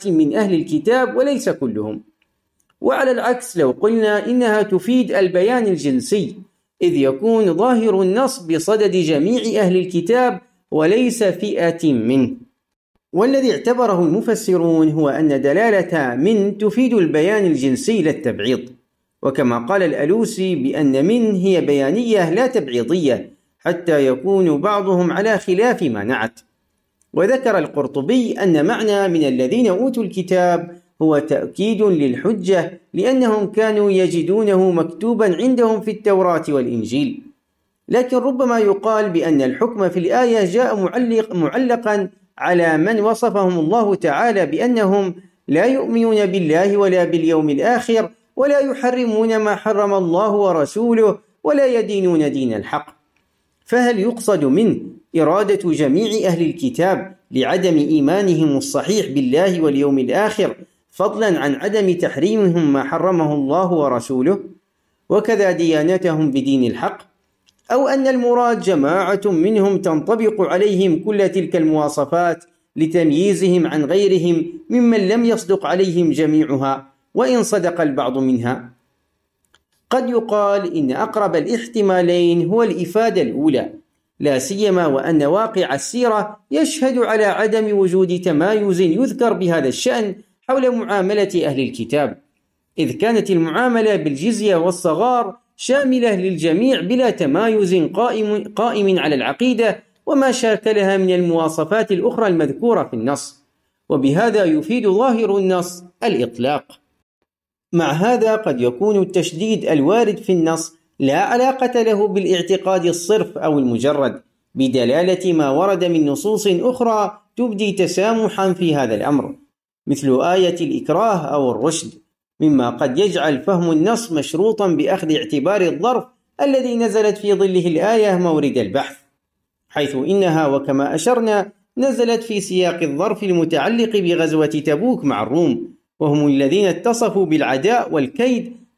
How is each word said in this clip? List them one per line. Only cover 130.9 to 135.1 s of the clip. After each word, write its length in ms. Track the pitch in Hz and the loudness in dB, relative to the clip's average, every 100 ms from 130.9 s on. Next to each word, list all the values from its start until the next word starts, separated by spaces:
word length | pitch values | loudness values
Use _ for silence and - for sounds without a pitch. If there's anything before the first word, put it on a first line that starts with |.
| 151 | -2
أشرنا، 560 | 233 247 226 208 190 - _ - | 0 0 0 0 -2 -10 _ -4
نزلت 460 | 269 233 233 226 | -2 0 0 -2
في 180 | 226 208 | -2 -6
سياق 420 | 185 185 180 170 | -2 0 0 0
الظرف 400 | 160 139 196 175 | -4 -2 -4 -2
المتعلق 760 | 202 175 165 160 147 233 226 214 | -2 0 0 0 0 0 0 0
بغزوة 480 | 175 170 165 156 151 | 0 0 0 0 0
تبوك 600 | 151 147 147 233 214 | -2 -2 0 0 -2
مع 180 | 143 | -2